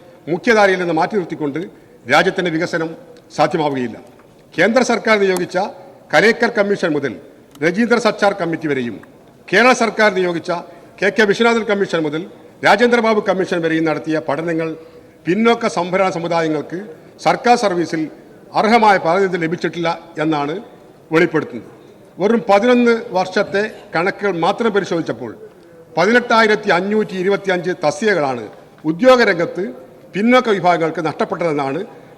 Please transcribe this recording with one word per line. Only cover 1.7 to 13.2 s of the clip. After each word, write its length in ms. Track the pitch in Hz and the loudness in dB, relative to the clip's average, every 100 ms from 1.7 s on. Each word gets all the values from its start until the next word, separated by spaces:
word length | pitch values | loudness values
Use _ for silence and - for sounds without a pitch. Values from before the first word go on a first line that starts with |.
| - - - 117 | -14 -20 -14 0
രാജ്യത്തിൻ്റെ 380 | 147 175 180 175 160 | 2 2 0 -2 -2
വികസനം 340 | 170 170 160 160 - - - - | -2 -4 -4 -8 -18 -20 -10 -2
സാധ്യമാവുകയില്ല. 600 | 151 165 147 135 120 98 - - - - _ - | 0 0 -2 -2 -6 -8 -20 -20 -20 -20 _ 0
കേന്ദ്ര 260 | 190 240 240 | 2 2 0
സർക്കാർ 240 | 226 226 214 | 0 0 2
നിയോഗിച്ച 320 | 196 180 175 180 214 - - - - | 2 0 -2 -4 -4 -8 -20 -20 0
കലേക്കർ 360 | 151 208 226 233 208 | 4 4 4 0 0
കമ്മീഷൻ 320 | 202 202 180 147 | 0 0 -2 -2
മുതൽ 160 | 135 95 - - - - | -4 -8 -16 -20 -20 -4
രജീന്ദ്ര 340 | 151 180 240 226 220 | -2 0 2 2 0
സച്ചാർ 260 | - 202 196 | 2 0 0
കമ്മിറ്റി 280 | 170 160 156 | -4 -4 -2
വരെയും 240 | 131 120 92 - - - - - | -2 -4 -8 -16 -20 -20 -20 -2
കേരള 220 | 190 247 247 | 4 4 4
സർക്കാർ 280 | 226 208 214 185 | 0 2 0 2
നിയോഗിച്ച 320 | 180 170 - 175 - - - - | -2 -4 -4 -6 -8 -20 -18 -4
കെ 80 | 190 196 | -2 2
കെ 80 | 214 | 2
വിശ്വനാഥൻ 340 | 196 233 226 214 | 2 2 2 0
കമ്മീഷൻ 300 | 202 190 170 151 | -2 -2 -2 -2
മുതൽ 160 | 156 196 - - - | -4 -8 -16 -20 -2
രാജേന്ദ്രബാബു 560 | 147 202 240 240 220 214 | 2 4 4 2 2 0